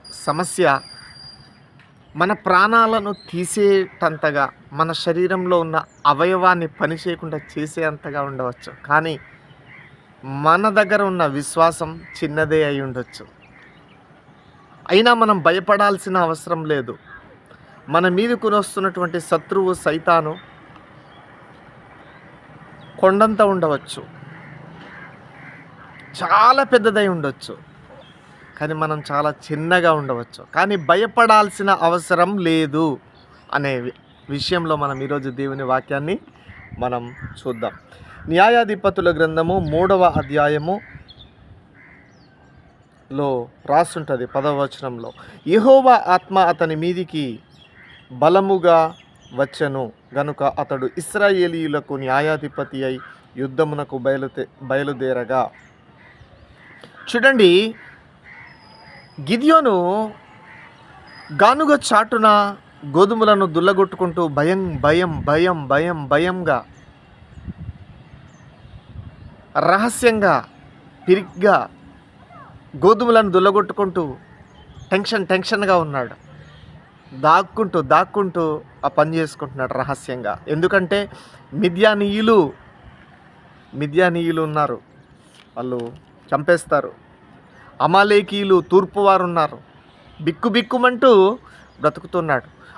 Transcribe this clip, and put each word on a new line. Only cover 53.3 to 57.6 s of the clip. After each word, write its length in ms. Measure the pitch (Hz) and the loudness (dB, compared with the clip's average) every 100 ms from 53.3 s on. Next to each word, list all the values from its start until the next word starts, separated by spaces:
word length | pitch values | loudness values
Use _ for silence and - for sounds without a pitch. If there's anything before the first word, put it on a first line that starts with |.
| - | -10
యుద్ధమునకు 640 | 135 131 156 147 139 135 | -6 -2 -2 -4 -8 -6
బయలుదే-, 500 | 127 135 135 - - _ | -2 -2 -4 -10 -12 _
బయలుదేరగా." 880 | 135 135 143 135 131 123 117 131 117 - - _ _ _ - - - _ - _ - - - - - - | -4 -4 -4 -4 -4 -4 -2 -2 -4 -8 -20 _ _ _ -20 -20 -20 _ -20 _ -20 -20 -20 -20 -6 0
చూడండి, 580 | 269 262 185 180 | 2 6 6 6